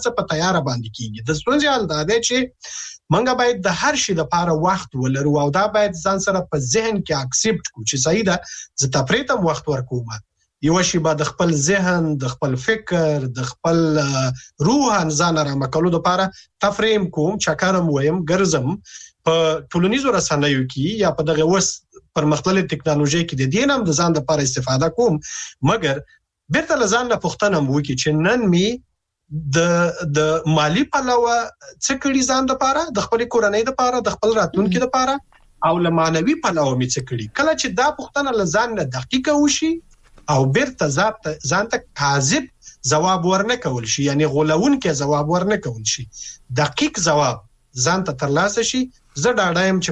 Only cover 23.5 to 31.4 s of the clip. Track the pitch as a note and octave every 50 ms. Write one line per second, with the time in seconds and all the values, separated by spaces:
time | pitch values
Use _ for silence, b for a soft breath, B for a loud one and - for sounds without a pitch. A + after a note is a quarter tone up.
23.5 | D3 G#3+ C4+ C#4 C#4+ C4 A3 E3 D3 E3 F3 E3+ E3 D3+ C3+ - D#3 D3 C#3 B2+
24.5 | - C#3 B2+ B2+ C3 C3 D#3 E3 D#3+ - B3 A3+ D#3+ D3+ B B B B B B
25.5 | B _ - D3+ G#3+ A3+ F3+ C#3+ C3+ D3 b b b b _ _ _ _ _ -
26.5 | D3 D4+ D#4+ - D#4+ C#4 A3+ F#3+ G#3+ A#3+ B3+ A#3+ G#3+ F#3+ - E3+ - - G#3 G#3
27.5 | F#3 D#3 C#3+ C3 C3+ D3+ C#3+ C#3 C3 B2+ - D#3 D3+ D3+ D#3+ F#3+ A#3+ B3+ A3+ F#3+
28.5 | F3 F3 F#3+ A3 B3 B3+ - _ _ _ _ _ _ _ _ _ D3 D#3 D#3+ C#3
29.5 | C3+ E3 E3+ F3 E3+ E3+ F3 E3 - - F3+ D3+ C#3+ D3+ D#3 D#3 D#3+ E3 - D3+
30.5 | D#3+ D3+ D3+ D3+ D#3+ A3+ D4 - - C#4 C4+ B3+ B3 A#3+ A#3+ A#3 A#3 A#3